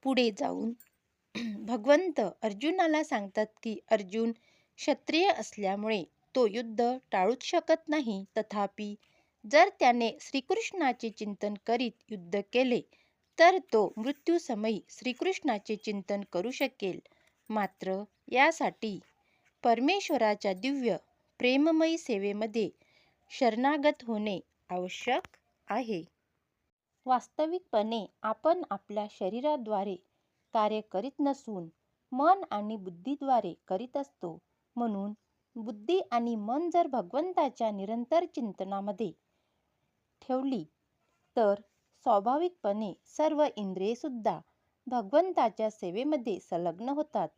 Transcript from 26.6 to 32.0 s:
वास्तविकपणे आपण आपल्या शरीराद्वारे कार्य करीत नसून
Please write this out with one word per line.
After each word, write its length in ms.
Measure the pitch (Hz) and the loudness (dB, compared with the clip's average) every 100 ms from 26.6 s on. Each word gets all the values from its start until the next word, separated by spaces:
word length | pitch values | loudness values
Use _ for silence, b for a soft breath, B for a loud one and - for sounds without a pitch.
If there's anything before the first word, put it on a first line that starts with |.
| _ _ _ _ - | _ _ _ _ -2
वास्तविकपणे 960 | 254 - - 311 359 359 220 208 233 190 _ | -2 -2 -4 -2 -2 _ 0 0 -2 -6 _
आपण 380 | 214 220 311 359 339 | -6 0 2 0 -2
आपल्या 360 | 196 _ 208 214 | -8 _ -6 -6
शरीराद्वारे 840 | - 190 226 285 302 214 208 202 190 _ _ _ _ _ | -4 -4 -2 -2 -2 -2 -2 -2 -6 _ _ _ _ _
कार्य 260 | 233 214 214 214 | 0 0 0 -4
करीत 280 | 185 240 - | -6 -6 -2
नसून 480 | 277 269 - 202 165 _ _ _ | 0 0 -6 -8 -10 _ _ _